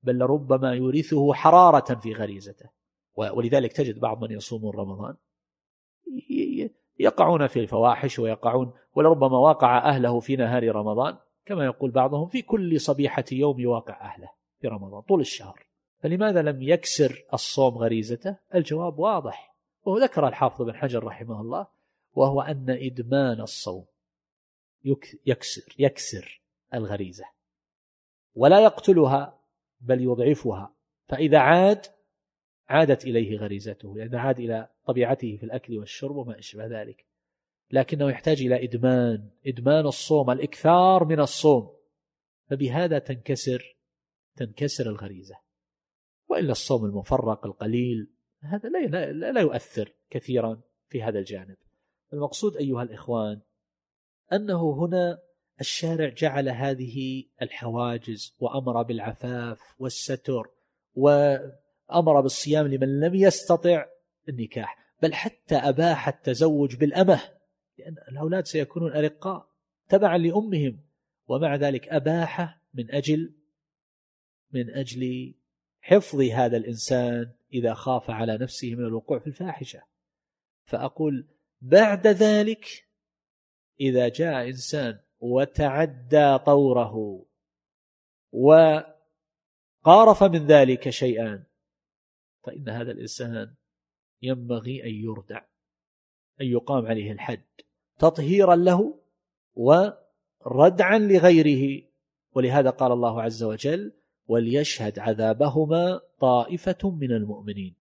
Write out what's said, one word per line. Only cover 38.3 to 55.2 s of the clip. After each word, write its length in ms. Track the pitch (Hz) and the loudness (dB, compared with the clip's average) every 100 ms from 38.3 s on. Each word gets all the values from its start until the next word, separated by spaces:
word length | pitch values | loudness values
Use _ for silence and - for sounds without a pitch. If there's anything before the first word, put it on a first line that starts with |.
| 151 | 0
إلى 220 | 127 123 | 0 -2
إدمان، 640 | 123 117 127 127 120 110 104 _ 139 | -2 -2 2 2 0 -2 -8 _ -10
إدمان 400 | 120 120 151 147 | -4 2 2 0
الصوم، 440 | - - 151 127 | -4 0 0 2
الإكثار 760 | 127 147 - 156 175 185 185 | -2 -4 -2 4 6 6 4
من 160 | 160 160 | 2 0
الصوم، 560 | 143 - 156 135 107 _ _ _ _ _ _ _ _ | 0 2 4 4 0 _ _ _ _ _ _ _ _
فبهذا 480 | 139 135 139 175 151 | -6 -4 -2 -2 -2
تنكسر، 800 | - 127 - 135 - 123 - _ _ _ _ _ _ _ | -4 -12 -6 -6 -4 -6 -8 _ _ _ _ _ _ _
تنكسر 500 | 120 - 143 - 117 | -14 -6 -8 -4 -8
الغريزة. 500 | 104 98 92 92 95 _ _ _ _ _ _ _ _ _ | -8 -14 -18 -20 -20 _ _ _ _ _ _ _ _ _
وإلا 240 | - 151 | -4 -2
الصوم 320 | 117 - 131 | -4 -2 -2
المفرق 640 | 107 101 95 131 113 107 101 | -2 -6 -4 -4 -2 -6 -8
القليل 640 | - 107 120 123 113 104 _ _ _ | -10 -4 -2 -2 -6 -10 _ _ _
هذا 280 | 147 202 233 | -10 -10 -6
لا، 440 | 370 311 165 147 | -6 -4 -4 -6
لا، 200 | 147 - | -8 -4
لا 80 | 254 | -2
يؤثر 520 | 160 120 - - 104 _ _ | -2 -2 -10 -10 -10 _ _
كثيرًا 500 | 131 - 123 113 110 _ _ _ | -12 -4 -2 -2 -6 _ _ _
في 140 | 127 | -8
هذا 160 | 110 104 | -6 -6
الجانب. 380 | 185 202 92 190 _ _ _ _ _ | -8 -14 -16 -20 _ _ _ _ _
المقصود 440 | 147 143 - 214 - | -10 -8 -4 -6 -4
أيها 260 | 139 123 | -6 -4
الإخوان 580 | 123 107 - 117 107 104 _ _ _ _ _ _ _ _ _ | -8 -12 -8 -6 -6 -10 _ _ _ _ _ _ _ _ _
أنه 520 | 196 208 180 160 143 | -6 -2 -2 -2 -2
هنا 340 | 170 180 175 175 | -2 -2 -2 -4